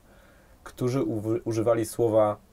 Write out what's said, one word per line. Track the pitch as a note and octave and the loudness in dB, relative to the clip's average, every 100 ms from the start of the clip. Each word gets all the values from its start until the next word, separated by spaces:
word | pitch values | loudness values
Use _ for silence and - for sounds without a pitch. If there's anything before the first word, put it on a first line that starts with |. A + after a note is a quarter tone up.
| _ - - - _ - | _ -20 -20 -20 _ -20
którzy | - - B2+ C3+ | -16 -6 -4 -2
uwy-, | A2 A2+ A2 A#2+ A2+ | -4 -4 -4 -4 -2
używali | A2+ A2 A#2 G#2+ | 0 2 2 0
słowa | - A#2 G#2+ G#2 G#2 _ | 0 2 4 2 0 _